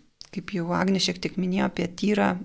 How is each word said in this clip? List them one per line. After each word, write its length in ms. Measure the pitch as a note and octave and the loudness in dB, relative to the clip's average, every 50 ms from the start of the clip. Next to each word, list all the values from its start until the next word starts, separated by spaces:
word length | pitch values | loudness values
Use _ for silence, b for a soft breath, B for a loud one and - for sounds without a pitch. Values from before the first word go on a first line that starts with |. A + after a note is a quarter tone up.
| - _ _ - - - | -20 _ _ -20 -20 -12
kaip 240 | - - - - G3+ | -10 -10 -8 -4 -4
jau 160 | F3+ E3 E3+ | -4 -2 0
Agnė 300 | F3 E3+ F#3 F#3+ G3 F#3 | 0 2 2 2 2 2
šiek 180 | - F#3+ F3 F3+ | 2 0 -2 -2
tiek 160 | - E3 - | -4 -4 -2
minėjo 320 | - F#3 F#3 F#3 F#3+ C3 - | -2 -2 0 0 0 0 0
apie 200 | - - - F3 | 0 -2 -4 -4
tyrą 440 | - - - G3+ G#3 G3+ G3 F#3 F3+ F3+ | -2 -2 0 2 4 4 4 2 2 -2